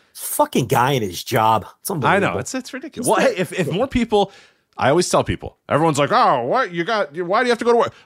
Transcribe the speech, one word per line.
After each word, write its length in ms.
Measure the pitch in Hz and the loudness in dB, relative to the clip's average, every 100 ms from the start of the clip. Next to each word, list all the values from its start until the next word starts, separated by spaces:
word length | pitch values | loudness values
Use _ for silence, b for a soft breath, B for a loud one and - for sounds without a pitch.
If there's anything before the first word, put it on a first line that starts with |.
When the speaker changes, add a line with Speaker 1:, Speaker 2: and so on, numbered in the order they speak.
| b | b
Speaker 1:
Fucking 520 | - - - 294 226 117 | -14 -6 -2 0 0 0
guy 240 | 117 127 | 2 2
in 100 | 135 | 0
his 200 | 101 85 | -2 -6
job. 420 | - 131 110 110 - - | -4 2 4 2 0 -12
It's 100 | - | -8
Speaker 2:
I 40 | |
Speaker 1:
unbelievable. 400 | 165 139 190 160 | -2 0 2 0
Speaker 2:
know. 40 | 92 | -2
It's, 160 | 123 | -6
it's 180 | 262 254 | -10 -10
ridiculous. 340 | 262 311 - 254 | -14 -14 -6 -2
Speaker 1:
He's 40 | |
Speaker 2:
Well, 100 | 196 | 2
Speaker 1:
not 140 | 262 | 2
Speaker 2:
hey, 60 | 185 | 0
if, 120 | 185 | -4
if 180 | - 143 | -4 -2
more 160 | 170 269 | -2 -2
people, 420 | 254 226 208 196 B B B B - | -2 0 0 0 B B B B -2
I 120 | 123 | 2
always 180 | 156 175 | 2 2
tell 160 | 165 | 0
people, 340 | - 90 - - - | 0 -4 -10 -14 -2
everyone's 300 | 135 160 143 | 0 2 2
like, 120 | 143 | 2
"Oh, 300 | 220 214 139 | 2 4 2
what 260 | 120 226 220 | 0 -2 -2
you 120 | 170 | -4
got? 320 | 170 220 190 147 | -4 -2 -4 -6
Why 240 | 175 208 | -2 0
do 60 | 247 | 0
you 40 | |
have 80 | 226 | 2
to 60 | |
go 80 | 233 | 4
to 60 | 240 | 4
work?" 140 | 165 B | 2 B